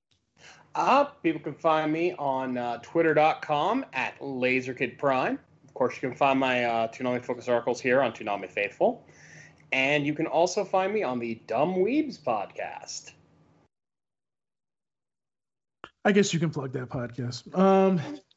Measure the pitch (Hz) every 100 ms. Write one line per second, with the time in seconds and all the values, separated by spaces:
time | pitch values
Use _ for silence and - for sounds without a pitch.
0 | _ _ _ _ - - _ - 165 269
1 | 285 - 170 151 156 135 165 156 156 160
2 | 175 - 143 131 131 123 120 117 - 165
3 | 160 151 156 - - 147 175 262 262 131
4 | 110 - 139 127 127 127 127 127 131 -
5 | 143 131 175 269 _ _ - - 127 -
6 | 131 - 139 135 131 123 120 117 113 -
7 | 127 123 120 120 120 120 127 120 127 127
8 | 123 - 107 101 95 - 101 - 214 254
9 | - - - - - - - 131 135 147
10 | 143 151 165 151 180 208 185 190 196 214
11 | 151 123 117 113 - 113 165 185 202 294
12 | 294 - 131 107 95 - 85 - - -
13 | - - _ _ _ _ _ _ _ _
14 | _ _ _ _ _ _ _ _ _ _
15 | _ _ _ _ _ _ _ _ - _
16 | 208 202 196 165 165 151 135 127 127 127
17 | 120 120 120 - - 185 190 190 190 185
18 | 131 - _